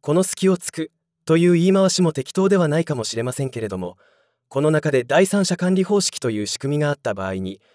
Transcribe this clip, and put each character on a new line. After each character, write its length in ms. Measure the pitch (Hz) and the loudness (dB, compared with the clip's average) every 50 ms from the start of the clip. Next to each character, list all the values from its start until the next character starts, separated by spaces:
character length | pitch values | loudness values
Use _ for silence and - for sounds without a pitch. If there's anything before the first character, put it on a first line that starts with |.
こ 120 | - 143 156 | -4 0 0
の 80 | 180 | 0
隙 280 | 185 - - - 190 190 | 0 0 -2 0 2 2
を 80 | 180 175 | 2 0
突 140 | - - | -2 -8
く 180 | - 160 160 - _ _ _ _ _ _ _ | -8 -8 -10 -10 _ _ _ _ _ _ _
と 140 | - 160 170 | 2 2 4
い 80 | 175 | 4
う 60 | 175 175 | 4 4
言 100 | 165 175 | 4 4
い 60 | 196 | 4
回 180 | 196 190 190 180 | 4 4 2 2
し 120 | - - | 2 2
も 100 | 180 160 | 2 0
適 200 | - 135 - - | 0 -2 -8 -4
当 160 | - 190 190 196 | -2 0 2 2
で 80 | 196 185 | 4 2
は 100 | 170 147 | 2 2
な 100 | 147 165 | 0 0
い 60 | 160 | 0
か 100 | - 143 | -2 -4
も 100 | 120 110 | -6 -6
し 120 | - 110 | -6 -4
れ 60 | 113 | -4
ま 100 | 120 127 | -4 -4
せ 120 | - - 135 | -4 -4 -6
ん 60 | 131 | -6
け 100 | - 117 | -6 -6
れ 80 | 110 101 | -6 -6
ど 100 | 98 92 | -6 -8
も、 180 | 90 90 - _ _ _ _ _ _ _ _ _ _ _ | -8 -10 -12 _ _ _ _ _ _ _ _ _ _ _
こ 120 | - 135 | -2 0
の 100 | 151 156 | 2 2
中 200 | 156 151 147 156 | 2 2 0 2
で 140 | 139 127 117 | 0 0 0
第 220 | 123 135 175 196 | 2 4 4 4
三 180 | - 202 202 190 | 4 2 0 0
者 100 | - 175 | 0 -2
管 180 | - 185 180 190 | -2 0 0 2
理 80 | 190 | 0
方 180 | 185 - 208 202 | 2 0 0 0
式 180 | 190 - - - | 0 -2 -4 -4
と 100 | - 120 | -6 -4
い 120 | 107 104 | -4 -4
う 40 | 104 | -6
仕 120 | - - - | -6 -6 -6
組 180 | - 139 147 | -4 -4 -2
み 60 | 147 | 0
が 80 | 147 147 | 0 -2
あ 40 | 143 | -2
っ 40 | - | -4
た 160 | - 117 98 | -4 -6 -6
場 120 | 98 95 | -4 -6
合 100 | 95 95 | -6 -4
に、 240 | 95 95 95 98 - _ _ | -6 -6 -8 -10 -12 _ _